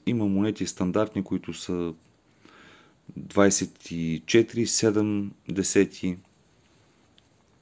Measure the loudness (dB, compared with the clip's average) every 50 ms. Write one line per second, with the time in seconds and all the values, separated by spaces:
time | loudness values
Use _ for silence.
0 | -4 -2 0 0 2 2 2 2 2 0 0 -2 -6 -6 -4 -4 -4 0 0 0
1 | 0 0 -2 -6 -6 -4 -4 -6 -6 -8 -12 -10 -6 -6 -4 -4 -4 -6 -8 -10
2 | -16 _ _ _ _ _ _ _ _ -20 -20 -20 -20 -20 -20 -20 -20 -20 _ _
3 | _ -18 -16 -14 -12 -2 2 4 6 6 4 2 -2 -4 -8 -14 -14 -10 -6 -4
4 | -2 -2 -2 -4 -2 4 4 4 4 4 0 -2 -2 0 0 2 2 2 2 2
5 | 2 0 0 -2 -4 -6 -10 -14 -12 -8 -4 -2 -2 2 4 4 2 2 0 -6
6 | -4 -4 -4 -6 -10 _ _ _ _ _ _ _ _ _ _ _ _ _ _ _
7 | _ _ _ -20 _ _ _ _ _ _ _ _